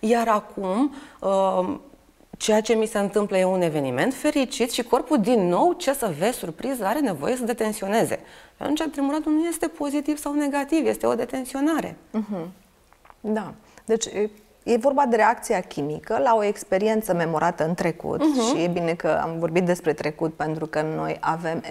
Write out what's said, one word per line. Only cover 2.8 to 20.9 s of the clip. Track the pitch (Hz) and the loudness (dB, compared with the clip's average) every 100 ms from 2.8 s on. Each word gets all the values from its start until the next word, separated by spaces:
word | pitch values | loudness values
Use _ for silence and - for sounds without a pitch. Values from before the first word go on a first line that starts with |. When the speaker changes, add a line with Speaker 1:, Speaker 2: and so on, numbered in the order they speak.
| 220 | 2
Speaker 1:
se | 208 | 0
întâmplă | 202 208 208 190 | 0 0 2 2
e | |
un | 185 185 | 2 2
eveniment | 170 151 135 123 202 | 2 0 0 0 0
fericit | 254 302 294 254 - 240 | 0 0 0 0 -2 -2
și | - | -2
corpul, | 240 254 - 302 | 0 0 2 2
din | 196 240 175 | 4 4 4
nou, | 175 339 | 4 2
ce | 349 - | 2 -2
să | 277 214 147 | -2 -2 0
vezi, | 202 254 | -2 -2
surpriză, | 175 156 254 254 | -8 -8 -6 -2
are | 190 277 | -2 0
nevoie | 269 156 139 254 | 0 0 -2 -2
să | |
detensioneze. | 226 214 220 214 190 220 165 - - - - - | -2 -2 -2 -2 0 0 0 -2 -10 -20 -20 -6
Atunci, | - 311 320 | -2 -2 -2
tremuratul | 285 277 302 311 | -2 -2 -2 0
nu | 302 339 | 0 0
este | 330 330 | -2 -4
pozitiv | - 285 285 294 294 | -4 -2 -2 -2 -4
sau | 285 | -2
negativ, | 294 285 285 277 320 220 | 0 0 0 0 2 2
este | 214 226 | 2 2
o | |
detensionare. | 240 247 262 254 269 294 302 175 165 - | 0 -2 -4 -6 -2 0 0 -4 -10 -8
Speaker 2:
Mhm. | 220 202 190 170 - _ _ _ _ - - | -6 -4 -6 -8 -14 _ _ _ _ -20 -10
Da. | 214 214 185 - - - | -4 -4 -4 -14 -20 -12
Deci, | - 220 - | -2 -2 0
e, | 185 214 - - _ | -2 -4 -6 -20 _
e | - 233 | 0 2
vorba | 269 269 269 | 4 4 2
de | 226 | 4
reacția | 214 240 - 196 | 4 2 -2 -2
chimică | 180 - 143 156 - 226 | -2 -6 -6 -6 -4 0
la | 269 226 | 4 4
o | |
experiență | 208 208 - 190 214 220 214 | 2 -2 -2 0 2 0 0
memorată | 170 165 160 170 170 | 0 0 2 0 0
în | 156 | -2
trecut | 175 165 160 151 151 | 0 -2 -2 -4 0
Speaker 1:
Mhm. | 311 262 226 269 | 2 2 2 2
Speaker 2:
și | |
e | 175 | 0
bine | 175 170 | 0 -2
că | 170 165 156 | 0 0 0
am | 160 165 | 0 -2
vorbit | 165 165 | 0 2
despre | 175 180 156 | 2 0 0
trecut, | 147 151 156 160 | -2 -2 -2 -4
pentru | - 156 156 156 | -2 -4 -4 -4
că | 151 156 | -2 -2